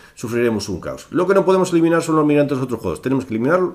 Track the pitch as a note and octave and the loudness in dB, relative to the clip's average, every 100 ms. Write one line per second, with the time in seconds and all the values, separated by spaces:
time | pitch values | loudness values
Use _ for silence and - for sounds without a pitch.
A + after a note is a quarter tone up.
0 | - - A#2 A#2 A#2+ G#2+ - F2 C#2+ B1+ | -20 -12 -6 0 0 0 -4 -8 -8 -12
1 | - D3 F3+ G3 F3 F#3+ F3 E3+ E3 E3 | -6 -2 2 2 4 2 2 2 2 2
2 | D#3+ D#3 D3+ D3 C#3 C3+ C3 A2+ F#2+ D2+ | 2 2 4 2 2 -2 -4 -4 -4 -4
3 | C3 C3+ - A2+ B2+ F3+ F3+ | -2 -2 -2 -2 0 0 0